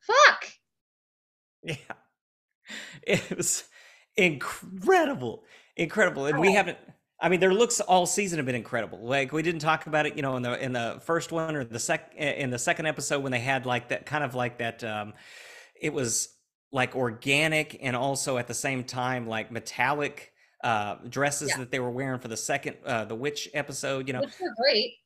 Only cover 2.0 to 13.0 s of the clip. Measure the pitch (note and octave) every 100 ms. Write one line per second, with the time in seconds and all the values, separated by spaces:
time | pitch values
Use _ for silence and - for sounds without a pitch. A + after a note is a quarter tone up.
2 | _ _ _ _ _ _ - - - D#3
3 | - G3 - F#3+ E3+ - - - - -
4 | _ - F3+ C#3+ - - - F#3+ G3+ F#4
5 | D4+ B3+ B2 - - - _ - E3+ G#3
6 | F#3+ C#3 C#3 D3+ F3+ G3 F3 - - -
7 | _ _ E3+ F3+ F#3 F#3+ A#3 - G#3 F3+
8 | F3 - G3+ E3+ C3 B2 G#2 A#2+ G2+ F2
9 | A2+ C3+ C3+ D3+ D#3+ E3 D3+ D#3 - D3+
10 | D3+ D3 C#3 C3 B2 B2 C3 B2+ A#2 G2+
11 | - E3 D#3 E3 D#3+ D3+ A#2+ A2+ - D#3+
12 | - - D3 - C3+ B2 - E3 D#3+ D3